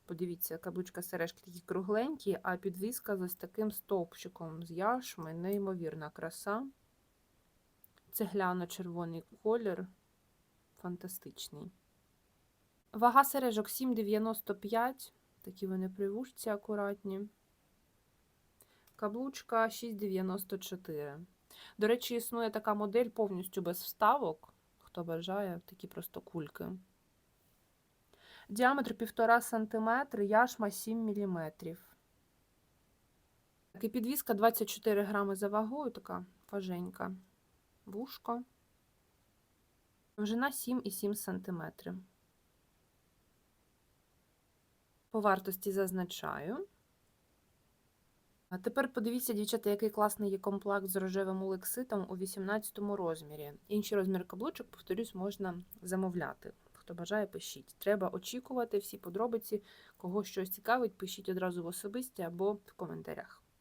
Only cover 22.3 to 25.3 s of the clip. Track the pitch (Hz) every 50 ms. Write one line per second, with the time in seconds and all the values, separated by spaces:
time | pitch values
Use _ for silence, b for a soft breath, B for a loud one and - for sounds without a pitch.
22.3 | 240 233 233 220 214 220 214 220 208 208 208 202 196 233 247 226 - - 214 202
23.3 | 190 180 185 190 - 196 180 170 175 - - - - - 214 208 254 285 247 165
24.3 | 156 - - - - _ _ _ _ _ - - - 180 170 170 165 165 170 180